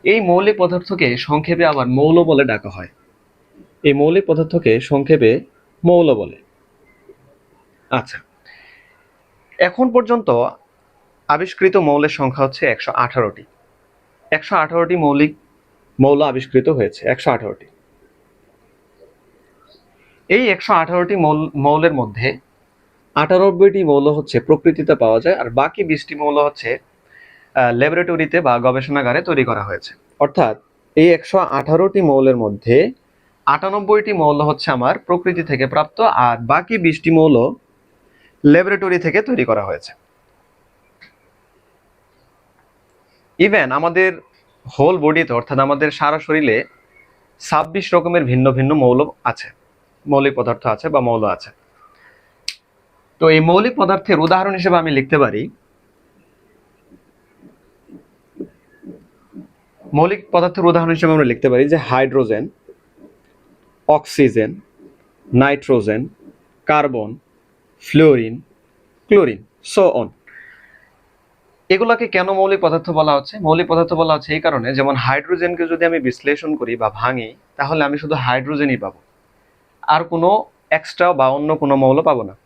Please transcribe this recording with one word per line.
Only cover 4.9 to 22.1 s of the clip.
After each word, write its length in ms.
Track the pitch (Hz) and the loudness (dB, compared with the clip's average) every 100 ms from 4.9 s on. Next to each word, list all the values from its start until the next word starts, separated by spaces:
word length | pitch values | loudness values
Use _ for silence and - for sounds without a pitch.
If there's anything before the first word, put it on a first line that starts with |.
| 139 139 156 110 127 - _ _ _ | -2 2 4 4 2 -4 _ _ _
মৌল 240 | 170 175 160 113 | 2 4 4 0
বলে। 160 | 90 - _ _ _ _ _ _ _ - _ _ _ _ _ _ _ | -4 -14 _ _ _ _ _ _ _ -20 _ _ _ _ _ _ _
আচ্ছা, 260 | 127 - - _ _ _ - - - _ _ _ _ _ _ _ - | -8 -8 -20 _ _ _ -20 -20 -20 _ _ _ _ _ _ _ -4
এখন 280 | 180 185 254 240 | -4 0 0 0
পর্যন্ত 340 | 220 240 208 120 120 - _ _ _ _ _ _ - | 0 -2 0 0 -2 -8 _ _ _ _ _ _ -6
আবিষ্কৃত 460 | 147 180 - 190 190 156 | -4 -4 0 2 2 2
মৌলের 260 | 143 147 - | 2 0 -2
সংখ্যা 240 | 135 139 135 | -4 -2 -4
হচ্ছে 180 | 135 143 | 0 -2
একশো 180 | 110 - - | -2 -4 -4
আঠারোটি। 400 | 123 131 107 - - _ _ _ _ _ _ _ _ | -2 -2 -4 -6 -20 _ _ _ _ _ _ _ _
একশো 220 | 156 - 190 | -4 -2 -2
আঠারোটি 320 | 156 170 165 180 151 | 0 -2 0 0 2
মৌলিক 260 | 143 151 151 _ _ _ _ _ - | 2 0 -2 _ _ _ _ _ 2
মৌল 200 | 135 143 147 | 4 4 0
আবিষ্কৃত 360 | 131 131 131 135 139 | -2 0 0 0 -2
হয়েছে, 240 | 101 - - | -4 -4 -4
একশো 160 | 127 - 120 | -2 -2 -2
আঠারোটি। 320 | 104 101 - _ _ _ _ _ _ _ _ _ _ _ _ _ - _ _ _ _ _ _ _ _ _ _ _ _ | -6 -14 -18 _ _ _ _ _ _ _ _ _ _ _ _ _ -20 _ _ _ _ _ _ _ _ _ _ _ _
এই 140 | 202 247 | 0 0
একশো 180 | 185 - 185 | -2 0 0
আঠারোটি 340 | 160 175 175 202 | 0 -2 -2 0
মৌল, 160 | 156 151 156 143 143 | 0 0 -4 -2 0
মৌলের 300 | 151 165 143 | 2 2 0
মধ্যে 280 | 113 | -6